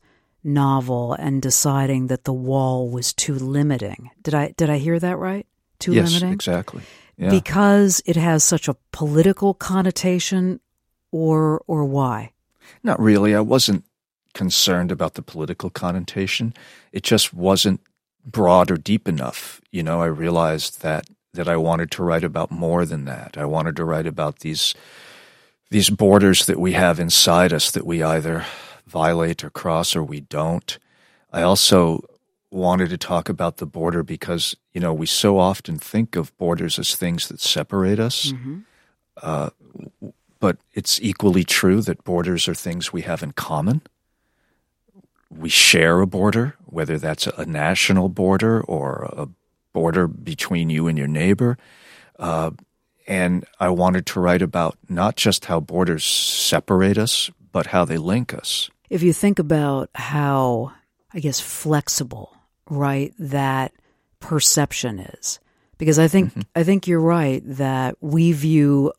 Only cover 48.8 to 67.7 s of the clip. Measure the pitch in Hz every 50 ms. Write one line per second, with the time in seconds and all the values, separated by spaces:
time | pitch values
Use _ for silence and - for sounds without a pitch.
48.8 | 69 67 67 - - - - 69 76 69 - _ _ _ _ _ _ _ - 90
49.8 | 82 82 80 92 90 82 - 53 - - 78 - - - 92 85 82 80 78 78
50.8 | 82 82 80 76 69 69 76 76 80 92 101 - 127 120 123 - _ _ _ _
51.8 | - - - - - _ _ - - 87 82 80 80 80 76 - - _ _ _
52.8 | _ _ _ _ _ - 98 92 90 90 90 87 - - _ _ 95 90 90 87
53.8 | 90 92 90 92 85 - - 95 90 87 90 90 92 85 - 87 85 80 - -
54.8 | _ - 92 85 92 107 - - - 113 95 - - - 87 82 76 - 82 87
55.8 | 92 87 85 78 - - - - - - - - - - - 82 - - 101 92
56.8 | 95 98 101 110 107 117 - - - - - _ _ _ - 92 87 - - 92
57.8 | 87 82 82 82 78 87 98 120 123 - - - - - - - - - - _
58.8 | _ _ - 180 165 180 160 - - 202 202 - 165 147 165 151 147 143 139 135
59.8 | - - - - - - 143 147 143 143 139 135 131 127 120 113 117 135 - _
60.8 | _ _ _ _ _ _ - 180 143 147 135 - - - - - - 156 156 147
61.8 | - - - - 143 127 131 117 101 - _ _ _ _ _ _ _ - 151 139
62.8 | 143 139 139 139 139 - - - 175 139 135 143 139 135 135 135 131 - - _
63.8 | _ _ _ _ _ _ _ _ - - 165 151 - - - 151 147 139 - -
64.8 | - 123 107 92 90 - - - - - - - _ _ _ _ _ _ _ -
65.8 | 165 156 156 151 165 160 151 190 185 - - - - - _ 165 165 165 196 190
66.8 | - 180 175 165 160 165 170 170 156 139 131 131 - - 135 131 139 135